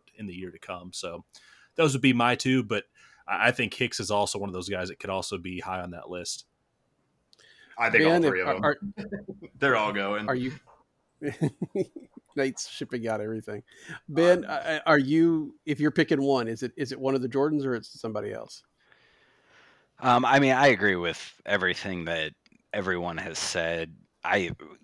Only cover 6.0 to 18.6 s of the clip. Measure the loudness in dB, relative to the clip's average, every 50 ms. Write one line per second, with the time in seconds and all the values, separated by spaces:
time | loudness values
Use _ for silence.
6 | -12 -12 -12 -10 -8 -10 -10 -12 -14 _ _ _ _ _ _ _ _ _ _ _
7 | _ _ _ _ _ _ _ _ _ _ _ -20 -20 _ -4 0 2 4 6 6
8 | 6 8 6 6 4 4 2 2 0 0 0 0 0 0 0 -2 -8 -12 -12 -12
9 | -12 -12 -12 -12 -12 -16 -16 -16 -20 -20 -6 0 2 2 4 4 2 0 0 -2
10 | -2 -2 -2 -2 -2 -2 -2 -2 -4 -6 -8 -10 -16 -20 -20 _ _ _ _ _
11 | _ _ _ _ -8 -8 -2 -2 -2 -2 -2 _ -10 -6 -4 -4 -4 -4 _ -16
12 | -20 _ _ -20 _ _ _ -2 -2 -2 -4 -8 -12 -12 -10 -12 -10 -8 -8 -6
13 | -4 -4 -4 -4 -4 -6 -8 -8 -8 -10 -12 -12 -14 _ -20 -20 -18 -18 -18 -16
14 | -14 -2 2 4 6 6 6 4 2 -4 -6 -4 -2 -2 -4 0 4 4 4 4
15 | 4 4 4 4 6 4 4 0 -2 -6 -12 _ _ -6 -2 0 0 2 2 2
16 | 2 2 2 2 4 2 2 2 0 -2 -4 -6 -8 -8 -6 -6 -6 -6 -6 -4
17 | -2 0 0 0 -2 -2 0 0 0 2 0 -2 -2 -2 -4 -4 -6 -12 -14 -10
18 | -10 -6 -6 -6 -6 -6 -8 -10 -12 -14 -18 -20